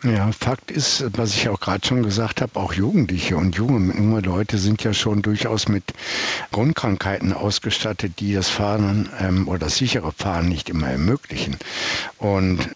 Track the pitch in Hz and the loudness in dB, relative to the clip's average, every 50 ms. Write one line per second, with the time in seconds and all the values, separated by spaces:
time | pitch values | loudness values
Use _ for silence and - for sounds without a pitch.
0 | - 123 113 101 98 107 107 - - 123 131 - - - - 156 131 - - - | 0 2 2 2 2 2 0 0 -2 -2 -2 -2 -4 -6 -4 -2 0 0 0 -2
1 | 139 117 101 117 117 107 98 98 - 117 101 - - 101 95 101 - - 127 127 | -2 -2 -2 0 0 0 0 0 0 0 -2 -2 -2 -2 -2 -2 0 0 2 2
2 | 117 104 98 107 113 107 - - 131 117 - - 98 80 78 90 98 135 208 185 | 2 2 2 0 0 -2 -2 -2 -4 -4 -2 -4 -4 -2 0 0 0 2 4 4
3 | 120 87 92 87 - - 92 80 85 95 80 92 110 127 135 110 92 92 - - | 2 2 0 -2 0 0 0 2 2 2 2 2 2 2 4 4 4 2 2 2
4 | 101 107 110 110 95 95 87 92 107 - - 101 92 104 107 104 - 113 101 - | 4 4 4 2 2 0 0 0 0 0 0 0 2 2 2 2 2 0 0 2
5 | - 110 104 104 98 107 104 101 - 113 113 104 - - 104 98 - - - - | 2 2 2 2 2 2 0 0 0 0 0 0 2 2 0 0 0 -6 -12 -12
6 | - - - - - - - - - - - 104 113 147 165 - - 113 98 92 | -10 -8 -6 -4 -4 -4 -4 -6 -6 -4 -2 0 2 2 2 2 0 0 0 0
7 | - 95 98 - - 95 95 - - 104 101 - - 110 - - - 110 101 - | 0 -2 -2 -2 0 -2 -2 0 0 -2 -2 -2 -2 -2 -2 -2 -2 -4 -4 -4
8 | - 95 82 - 104 101 101 95 90 - - - 104 101 104 110 104 98 101 107 | -4 -6 -6 -4 -2 0 0 0 0 0 0 0 0 0 2 2 2 2 2 2
9 | 98 - - - 95 92 92 95 95 - 92 85 78 76 - - 131 117 - 120 | 0 -2 -4 -2 0 2 2 2 2 0 0 -2 -2 -2 0 0 0 0 0 0
10 | 82 76 - - - 101 90 85 85 87 87 76 - - 85 80 76 65 64 67 | -2 -4 -6 -4 -4 -2 0 0 0 0 0 -2 -4 -4 -4 -2 -2 -2 0 0
11 | 78 98 127 143 - - - - - - 69 - - - - - - - - - | 2 2 2 0 -2 -6 -8 -6 -4 -4 -6 -8 -10 -10 -8 -6 -6 -4 -4 -4
12 | - - - - - 101 101 95 95 92 90 85 85 - - | -6 -8 -10 -4 -2 0 2 2 4 2 2 2 0 -4 -4